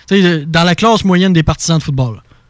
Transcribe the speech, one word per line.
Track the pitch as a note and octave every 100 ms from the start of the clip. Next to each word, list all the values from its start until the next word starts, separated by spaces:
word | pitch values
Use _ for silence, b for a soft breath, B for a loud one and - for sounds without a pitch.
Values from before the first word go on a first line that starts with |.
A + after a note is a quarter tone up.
| B
tu | G3
sais, | F3+ D#3+ D3+
dans | E3
la | F3 E3+
classe | A3 G#3+ F#3+
moyenne | F3+ F#3+
des | E3+
partisans | D#3 - - D#3+
de |
football. | - C3+ B2 G#2 _ b b